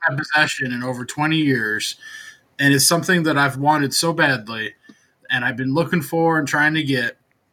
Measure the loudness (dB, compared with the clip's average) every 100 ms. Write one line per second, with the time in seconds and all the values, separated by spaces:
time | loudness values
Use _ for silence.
0 | -2 -4 -2 0 0 -2 -6 -6 -6 -6
1 | -8 -2 0 2 2 0 0 -4 -6 -8
2 | -14 -18 -20 -20 _ 0 4 4 4 2
3 | 2 2 2 2 0 0 2 2 2 0
4 | 0 2 2 0 -4 -8 -8 -12 -20 -20
5 | _ _ -4 -2 -2 -2 -2 0 0 0
6 | -2 0 2 2 0 0 2 0 0 0
7 | -2 -6 _ _ _